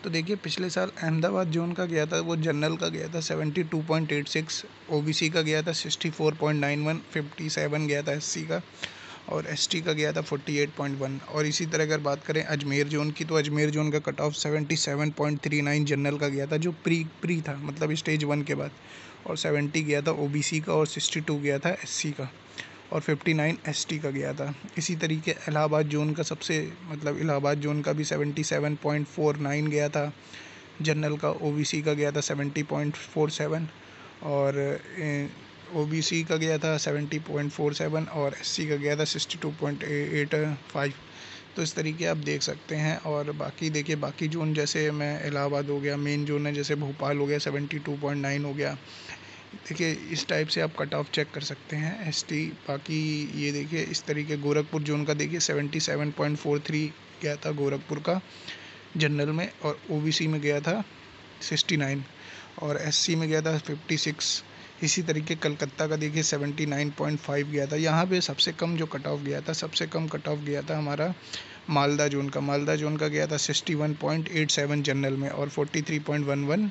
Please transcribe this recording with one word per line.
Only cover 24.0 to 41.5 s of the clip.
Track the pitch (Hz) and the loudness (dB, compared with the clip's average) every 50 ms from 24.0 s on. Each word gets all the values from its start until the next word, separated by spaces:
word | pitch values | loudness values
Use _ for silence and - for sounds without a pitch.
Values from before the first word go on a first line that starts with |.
| 156 143 | -2 -2
गया | 135 135 139 139 139 | -2 -2 -2 -2 -2
था। | 147 139 143 143 - - - - - | -4 -4 -6 -6 -8 -10 -8 -4 -4
इसी | 156 - 175 | -2 -2 0
तरीके | 160 170 160 156 156 156 - 156 - - - | 0 2 2 0 0 0 -2 -2 -2 -2 0
इलाहाबाद | 151 151 151 156 151 151 156 | 2 4 4 4 6 4 4
जोन | 151 143 147 151 151 151 | 4 2 2 2 2 0
का | 156 160 | 0 -2
सबसे, | - 160 151 - - 170 156 151 - 165 175 180 175 | -4 -4 -6 -2 -2 0 0 0 -2 -8 -10 -10 -10
मतलब | 156 147 151 147 147 - | -8 -4 -2 -2 -2 0
इलाहाबाद | 160 160 147 139 143 143 147 147 | 2 2 2 4 4 4 2 2
जोन | 143 147 147 151 | 2 0 0 2
का | 143 151 151 | 2 2 0
भी | 151 151 | 0 0
सेवेंटी | 147 160 151 147 147 143 156 151 | 0 0 0 0 0 0 -2 0
सेवन | - 156 147 143 151 151 | 0 2 2 2 2 0
पॉइंट | 147 - 151 147 147 147 - | 0 0 0 2 2 0 -2
फ़ोर | - - 151 151 147 147 | 0 2 4 4 4 4
नाइन | 143 139 143 151 151 151 | 0 0 2 2 2 2
गया | 147 147 147 147 | 4 4 2 4
था | 147 151 143 147 147 - - - - - - - - - - - - - | 2 2 0 0 -4 -8 -14 -18 -16 -16 -16 -16 -16 -18 -18 -18 -8 -4
general | 156 156 151 151 151 151 151 151 | 0 2 2 2 2 0 0 2
का, | 151 147 | 2 0
ओबीसी | 147 - 170 151 147 147 151 - - 156 | 0 2 0 0 2 2 2 2 0 0
का | 151 156 151 | 2 2 2
गया | 147 147 147 | 4 2 2
था | 143 151 | 2 0
सेवेंटी | 143 - 156 143 143 143 143 151 147 | 0 0 0 0 0 0 0 -2 -2
पॉइंट | 151 151 147 147 147 151 | 0 0 0 0 0 -2
फ़ोर | - - - - 160 151 151 | -4 -8 -6 2 2 2 2
सेवन, | 156 - 151 151 156 160 165 156 - - - - - - - - - - - | 2 0 0 0 0 0 -2 -4 -6 -12 -18 -20 -18 -18 -18 -18 -18 -10 -4
और, | 151 143 139 139 139 139 143 139 139 143 147 - - - 190 | 0 2 4 4 4 4 2 2 0 0 -2 -6 -8 -6 -4
ए, | 160 151 147 143 143 143 - - - - - - - - 180 | -2 0 0 0 0 -2 -6 -12 -16 -18 -20 -18 -14 -4 0
ओबीसी | 165 151 151 156 160 156 - - 165 160 | 0 0 2 2 2 2 2 2 0 2
का | 156 160 | 2 2
गया | 160 160 160 160 151 | 2 4 2 2 2
था | 147 160 160 151 | 4 2 2 2
सेवेंटी | - 156 143 147 147 147 156 151 | 2 0 0 0 0 -2 -2 -4
पॉइंट | 156 - 151 143 147 147 | -4 -2 -2 0 0 -2
फ़ोर | 143 - 156 147 147 | -2 2 0 0 2
सेवन | - 160 156 151 160 160 | 2 -2 0 0 0 -2
और | 156 - 156 143 139 139 | -2 -2 0 0 0 -2
एससी | - - - - - 160 151 | -2 -6 -4 -2 -2 0 0
का | 151 | 0
गया | 143 143 147 147 | 0 2 2 2
था | 147 156 | 2 2
सिक्सटी | 147 - - - - - 165 | 0 0 -2 -2 -4 -4 -4
टू | - 151 | -4 -4
पॉइंट | 151 156 - 147 147 143 - | -2 -2 -2 -2 -2 -2 -2
एट | - 147 143 143 151 156 151 143 143 - 151 151 156 147 139 - - | -2 0 0 0 0 2 0 2 2 2 2 2 2 0 -4 -6 -6
फ़ाइव। | - 156 143 143 135 - - - - - - - - - - - | -2 0 0 0 -2 -4 -14 -18 -16 -16 -16 -14 -16 -16 -16 -10